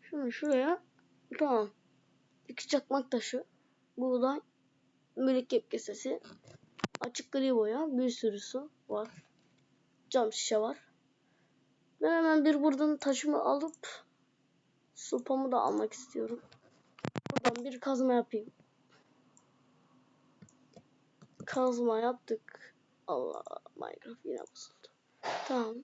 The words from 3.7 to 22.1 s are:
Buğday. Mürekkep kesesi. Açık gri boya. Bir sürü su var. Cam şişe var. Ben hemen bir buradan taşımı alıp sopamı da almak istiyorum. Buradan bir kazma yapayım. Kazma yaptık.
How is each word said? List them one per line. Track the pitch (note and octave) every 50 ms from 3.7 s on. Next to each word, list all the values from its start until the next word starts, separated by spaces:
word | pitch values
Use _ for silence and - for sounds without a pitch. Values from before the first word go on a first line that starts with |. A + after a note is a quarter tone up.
| _ _ _ _ _
Buğday. | - B3+ C4 B3+ B3 B3 C4 C#4 D4+ - _ _ _ _ _ _ _ _ _ _ _ _ _ _
Mürekkep | - C4 C4 C4 B3+ B3 _ C4 A#3 - _
kesesi. | - - - - G3+ - - C4 - - - - - - _ - - - - _ _ - - - _ -
Açık | - B3 B3 - B3+ _
gri | - C#4 C4 C4 B3+
boya. | A3+ G#3+ G#3 A3 C#4 D#4+ D#4 C4+ B3
Bir | B3+ B3
sürü | A#3+ - - A3 G3+ G3+
su | - - - B3+ C#4+ D4+ _ _ _ -
var. | G#3+ G#3 A3 A3+ - - _ _ _ _ _ _ _ _ _ _ _ _ _ _ _ _ _ _
Cam | - C4 A#3 A3
şişe | - - - - A3+ G#3+
var. | G#3+ A#3 C#4+ - - _ _ _ _ _ _ _ _ _ _ _ _ _ _ _ _ _ _ _ _ _ _ _
Ben | D#4 D#4
hemen | E4 E4 E4 D#4+ D#4 D#4 C#4
bir | D4+ D4+ C#4+
buradan | C#4+ D#4 C#4 C4+ D4+ D4+ D4+
taşımı | C#4+ - C#4 C4+ B3+ - D4+ D4 -
alıp | - - C4+ C#4+ D4+ E4 - _ - - - - - _ _ _ _ _ _ _ _ _ _ _ _ _ _ _ _ _ _
sopamı | - - - - B3 B3 - C4+ C4 C4+ C4
da | B3 -
almak | - - G#3 G#3 G#3+ A3
istiyorum. | - - - - - A#3+ A3+ A3+ A#3+ B3+ - - - _ _ - _ _ _ _ _ - - - _ - _ -
Buradan | C#4 - A#3+ B3 A3+ B3 A#3+
bir | C#4 B3+ B3
kazma | - C#4 C4+ B3 C4 B3+ B3
yapayım. | A#3+ A#3 - - G#3+ G#3+ - _ _ _ _ _ _ _ _ _ - _ _ _ _ _ _ _ - _ _ _ _ _ _ _ _ _ _ _ _ _ _ _ _ _ _ _ _ - - _ _ _ _ _ - _ _ _ _ _ _ _ _ - _ _ _ -
Kazma | - - C4+ B3+ B3+ A#3+ A#3+ A#3+ A#3 A3 A3
yaptık. | A#3 B3